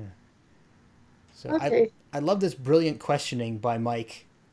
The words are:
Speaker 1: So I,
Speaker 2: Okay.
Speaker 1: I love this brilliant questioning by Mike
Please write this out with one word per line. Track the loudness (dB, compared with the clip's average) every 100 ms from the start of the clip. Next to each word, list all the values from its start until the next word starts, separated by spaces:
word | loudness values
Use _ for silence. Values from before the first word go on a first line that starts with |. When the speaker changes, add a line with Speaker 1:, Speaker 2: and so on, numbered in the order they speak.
| -14 -16 _ _ _ _ _ _ _ _ -20 _ _
Speaker 1:
So | -14 -2
I, | 0 2
Speaker 2:
Okay. | 4 2 0 _
Speaker 1:
I | -4
love | 0 2
this | 0
brilliant | -2 4 4 4 0
questioning | 0 -2 -2 -4 -4 -4
by | -2 -2
Mike | -2 -4 -6 -14 -20 _ _